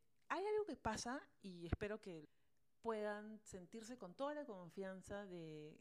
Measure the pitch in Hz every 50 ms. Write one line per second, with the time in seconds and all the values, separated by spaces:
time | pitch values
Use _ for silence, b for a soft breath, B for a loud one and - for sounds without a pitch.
0 | - _ _ _ _ - 269 339 381 427 427 427 415 415 262 - - 233 220 220
1 | - 233 254 302 403 - - - - 196 180 175 170 170 - - 214 202 214 220
2 | - 196 170 160 151 - - - - - - - - - - - - 226 220 214
3 | 208 208 208 208 214 214 220 208 - - - 185 175 170 - 226 220 214 254 -
4 | 202 180 180 - 269 285 302 302 285 - 208 185 175 165 - 202 190 190 190 190
5 | 180 - 208 202 208 190 180 175 165 160 156 151 151 151 - -